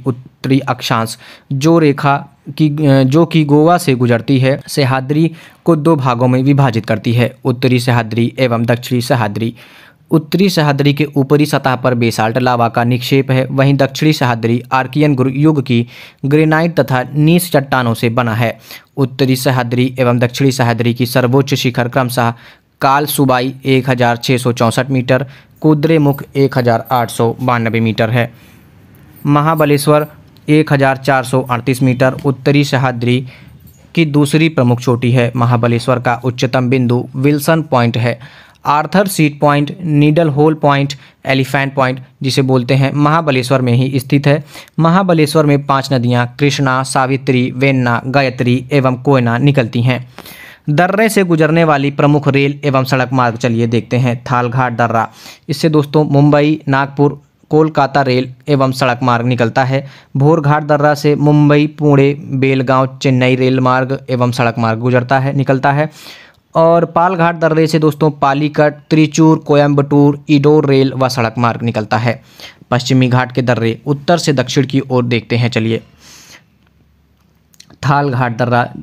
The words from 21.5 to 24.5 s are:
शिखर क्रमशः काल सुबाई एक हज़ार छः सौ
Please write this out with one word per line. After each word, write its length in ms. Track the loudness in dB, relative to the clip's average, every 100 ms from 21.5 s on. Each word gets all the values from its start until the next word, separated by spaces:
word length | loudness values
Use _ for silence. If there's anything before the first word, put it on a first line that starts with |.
शिखर 340 | -2 -2 -2 -2
क्रमशः 460 | -2 -2 -2 -2 -4 -14 _ _ -4
काल 240 | 0 0 0
सुबाई 500 | 0 2 0 -2 -6 0
एक 240 | 0 0
हज़ार 280 | 0 0 0
छः 200 | -2 -2
सौ 140 | -2